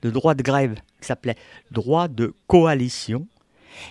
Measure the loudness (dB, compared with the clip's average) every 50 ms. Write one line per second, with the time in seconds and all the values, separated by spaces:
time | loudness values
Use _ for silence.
0 | -4 -2 0 2 2 2 2 2 2 0 2 2 2 0 -2 -6 -12 _ _ _
1 | -8 -8 -8 -6 -4 -6 -6 -8 -10 -20 -20 -20 -18 -8 -6 -4 -2 0 0 0
2 | 0 0 -2 -2 -4 -4 -4 _ _ 4 6 6 6 4 2 0 -2 -4 -6 -8
3 | -8 -6 -6 -6 -8 -10 _ _ _ _ _ _ _ -20 -20 -20 -20 -20